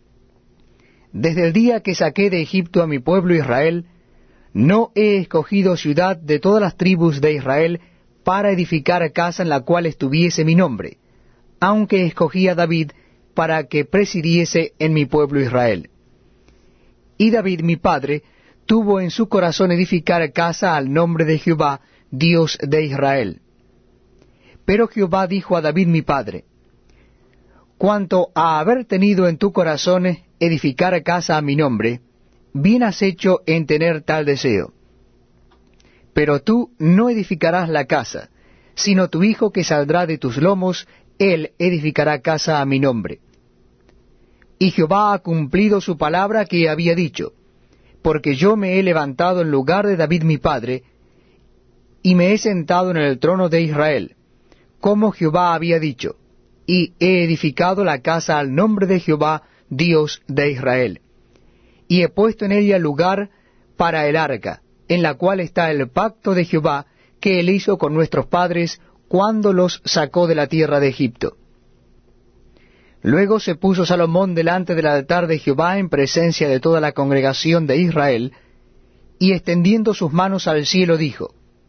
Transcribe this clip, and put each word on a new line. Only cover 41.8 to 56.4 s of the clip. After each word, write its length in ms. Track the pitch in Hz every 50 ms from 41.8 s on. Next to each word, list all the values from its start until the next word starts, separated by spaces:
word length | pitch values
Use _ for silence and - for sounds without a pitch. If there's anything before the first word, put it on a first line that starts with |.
| 147 156 131 - 147 151 151 143
casa 380 | - 165 160 147 - 170 156 147
a 60 | 139
mi 140 | 139 135 135
nombre. 400 | 143 135 123 113 90 - - - _ _ _ _ _ _ _ _ _ _ _ _ _ _ _ _ _ _ _ _ _ _ _ _ _ _ _ -
Y 120 | 190 185
Jehová 420 | - - 160 151 190 202 208 208 202
ha 60 | 185
cumplido 640 | - 175 165 160 151 135 - 185 214 214 208 196
su 160 | - - 170 143
palabra 480 | 156 151 165 180 196 202 220 220 202
que 240 | - 185 170 165 156
había 260 | 156 156 170 170 170
dicho, 380 | 175 175 147 - - 82 - - _ _ _ _ _ _ _ _ _ _ _ _ _
porque 340 | - 160 151 151 - 151 139
yo 200 | 131 170 202 220
me 240 | 214 196 185 180 190
he 40 | 196
levantado 580 | 180 165 160 147 139 131 127 170 180 185 180
en 100 | 165 156
lugar 340 | 143 135 131 143 175 202 202
de 120 | 208 196 160
David 260 | 156 147 175 170 160
mi 140 | 160 156 135
padre, 460 | - 165 147 123 110 120 127 127 - _ _ _ _ _ _ _ _ _ _ _ _ _ _ _ _ _ _ _ _ _ _ _
y 140 | - 185 180
me 160 | 180 175 185
he 60 | 214 214
sentado 540 | - 220 196 175 151 - 180 180 185 185
en 60 | 180 160
el 220 | 147 143 131 123
trono 300 | - 156 185 190 185 165
de 120 | 160 165
Israel, 540 | 165 151 147 147 151 156 143 117 87 - - _ _ _ _ _ _ _ _ _ _ _ _ _
como 320 | - 202 208 208 220 208
Jehová 420 | - - 170 156 151 180 180 175 165
había 260 | 160 165 170 165 165
dicho, 360 | 156 151 127 - - - - - _ _ _ _